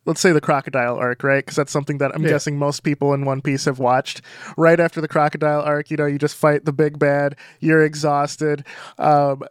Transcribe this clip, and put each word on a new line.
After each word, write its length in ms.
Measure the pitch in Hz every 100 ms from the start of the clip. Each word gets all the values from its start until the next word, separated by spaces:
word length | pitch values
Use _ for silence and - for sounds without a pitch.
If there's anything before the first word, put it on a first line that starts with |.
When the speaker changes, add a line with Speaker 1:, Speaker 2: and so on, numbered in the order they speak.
| 160
Speaker 1:
let's 120 | 160
say 120 | 185
the 100 | 151
crocodile 560 | - 143 - 135 120 120
arc, 240 | 123 123
right? 220 | 139 139 -
'Cause 100 | -
that's 160 | 139
something 280 | 147 139 143
that 160 | 139 160
I'm 80 |
Speaker 2:
Yeah. 60 | 156
Speaker 1:
guessing 280 | 143 151 143
most 240 | 143 139
people 320 | 143 143 143
in 120 | 139 139
One 160 | 135
Piece 240 | 139 135 143
have 120 | 131
watched. 440 | 123 127 - - - - - -
Right 220 | 160 170
after 220 | 165 160
the 60 | 156
crocodile 540 | 156 151 147 151 147
arc, 300 | 151 147 -
you 60 | 151
know, 100 | 147
you 100 | 143
just 180 | 147 -
fight 300 | 151 147 151
the 80 |
big 240 | 139 151 147
bad, 380 | 143 143 143 139 - -
you're 240 | 156 160 156
exhausted, 800 | 151 151 143 143 - 151 143 - - - -
um, 460 | 151 147 143 135 -